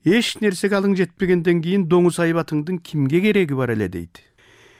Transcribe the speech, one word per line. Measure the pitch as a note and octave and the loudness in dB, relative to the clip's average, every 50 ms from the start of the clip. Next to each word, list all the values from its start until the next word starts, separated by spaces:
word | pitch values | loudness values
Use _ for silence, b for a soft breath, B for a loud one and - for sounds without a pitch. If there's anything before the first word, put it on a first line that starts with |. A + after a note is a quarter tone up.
| - | 0
Эч | D3+ G3+ A#3+ A3+ - - - | 2 2 2 2 -2 -4 -2
нерсеге | G#3+ G#3 F#3 - - G3 G#3 | -2 -2 0 0 -2 0 0
алың | G3 G3 G3+ G3 | 0 0 0 0
жетпегенден | F#3 F3+ F3 _ - F#3+ F3 F3+ F3 D#3+ F3 E3+ E3+ | 0 -2 -4 _ -2 0 0 0 2 2 2 0 0
кийин | D#3 F3 F#3+ G3+ F3+ D#3 | 0 0 0 0 2 2
доңуз | F3+ F3 F3 F3 D#3+ F3 | 4 4 4 2 2 0
айбатыңдын | E3+ E3 E3 E3 D#3 - D#3 D3+ D3 F3+ F#3 E3+ | 0 0 0 -2 -2 -2 -4 -4 -4 -4 -6 -8
кимге | - - - D3+ C3+ C3 D3 F3+ | -8 -6 -4 -2 0 0 0 2
кереги | G3 G#3+ G3+ G3+ F3+ C#3+ C#3 | 2 2 2 2 0 0 -2
бар | C3 B2+ A#2 | -2 -2 -2
эле | A2+ A2 G2+ F2 | -2 -2 -2 -4
дейт. | F#2+ F2 E2+ - - - _ _ b b b b b b b b b | -6 -8 -12 -12 -16 -20 _ _ b b b b b b b b b